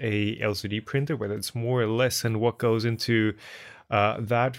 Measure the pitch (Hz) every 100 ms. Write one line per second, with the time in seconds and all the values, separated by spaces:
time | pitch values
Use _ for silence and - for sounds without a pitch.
0 | 117 104 104 110 107 101 104 104 - 139
1 | 143 143 104 104 98 120 117 127 110 113
2 | 127 - 120 110 117 - 120 113 117 113
3 | - 113 107 104 - - - - - 113
4 | 104 110 110 120 127